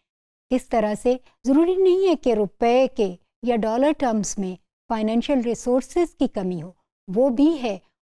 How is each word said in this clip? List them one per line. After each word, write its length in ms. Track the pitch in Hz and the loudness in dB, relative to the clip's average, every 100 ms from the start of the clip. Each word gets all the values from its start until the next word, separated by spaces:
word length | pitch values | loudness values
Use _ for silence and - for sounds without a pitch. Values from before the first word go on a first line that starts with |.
| _ _ _ _ - | _ _ _ _ -4
किस 200 | 254 - | -4 -2
तरह 240 | 240 208 | -2 0
से, 260 | 214 247 254 _ _ 240 | 0 -2 -2 _ _ 0
ज़रूरी 300 | 277 339 370 | 2 2 2
नहीं 320 | 381 359 381 | 2 4 2
है 60 | |
कि 200 | 320 - | 0 0
रुपए 520 | 214 208 - 233 247 262 | 0 0 -2 2 2 2
के 320 | - 202 180 _ _ | 0 -4 -4 _ _
या 120 | 233 240 | -2 -2
डॉलर 360 | 214 226 277 | 0 0 0
टर्म्स 460 | 302 262 220 190 - | 0 -2 -2 -4 -6
में 200 | 190 185 _ _ - | -8 -8 _ _ -8
फाइनेंशियल 540 | 226 220 226 226 277 | -4 -2 -2 0 0
रिसोर्सेज 720 | 233 226 - 247 247 - 349 - | 0 -4 -2 -2 0 -2 -2 -2
की 80 | 262 | -4
कमी 340 | - 185 180 | -2 -6 -6
हो, 160 | 165 - _ _ - | -10 -18 _ _ -6
वो 200 | 190 269 | 0 2
भी 260 | 233 294 330 | 4 2 2
है। 240 | 240 190 _ _ _ | -4 -8 _ _ _